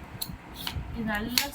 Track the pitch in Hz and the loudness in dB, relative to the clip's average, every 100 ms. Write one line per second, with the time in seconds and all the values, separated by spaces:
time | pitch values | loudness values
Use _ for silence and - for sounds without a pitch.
0 | - - - - - - - - - - | -10 -8 -8 -8 -12 -6 -4 -2 -2 0
1 | 220 208 226 254 277 | 2 2 4 4 4